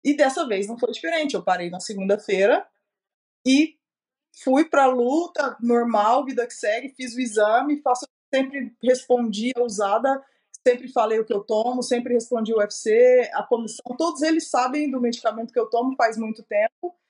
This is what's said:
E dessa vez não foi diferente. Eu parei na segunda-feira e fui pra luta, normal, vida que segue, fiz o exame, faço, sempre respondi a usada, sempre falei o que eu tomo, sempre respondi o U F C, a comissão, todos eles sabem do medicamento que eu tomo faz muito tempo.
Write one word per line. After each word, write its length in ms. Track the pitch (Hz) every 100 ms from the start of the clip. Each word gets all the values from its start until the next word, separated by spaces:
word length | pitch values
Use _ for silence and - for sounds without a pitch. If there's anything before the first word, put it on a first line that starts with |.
E 120 | 269 285
dessa 320 | 262 339 285
vez 200 | 196 202
não 120 | 240
foi 120 | 233
diferente. 440 | - 330 330 294 196
Eu 80 |
parei 260 | 185 180 175
na 100 | 175
segunda-feira 880 | - 202 190 202 - 190 202 330 - _ _ _ _ _ _ _ 254
e 320 | 269 320 _ _ _ _ _ _ -
fui 220 | - 262 320
pra 220 | 294 269
luta, 680 | 254 240 302 349 - 269 -
normal, 640 | 233 240 233 214 214 262 269
vida 220 | 233 240
que 60 |
segue, 360 | - 220 226 262
fiz 240 | - 254 233
o 60 |
exame, 600 | 247 214 208 233 294 294
faço, 260 | 262 247 - _ _
sempre 420 | 269 269 277 247 _
respondi 680 | 233 254 - 247 233 202 240 247
a 60 |
usada, 640 | 240 196 196 220 269 269 _ _ _ - 254
sempre 200 | 247 254
falei 320 | 247 220 226
o 60 | 220
que 60 |
eu 120 | 202
tomo, 400 | 202 214 233 254
sempre 320 | 247 240 240 240
respondi 360 | 233 233 220
o 60 | 220
U 40 |
F 100 | 208
C, 560 | - 226 220 254 254 233 -
a 80 |
comissão, 520 | - 233 220 - - 247
todos 280 | 330 302
eles 260 | 311 320 -
sabem 400 | 262 254 302 302
do 100 | 254
medicamento 540 | 240 233 226 220 233
que 60 | 247
eu 100 | 220
tomo 260 | 233 262 262
faz 220 | 226 220
muito 240 | 220 220
tempo. 540 | - 208 220 _ 349 _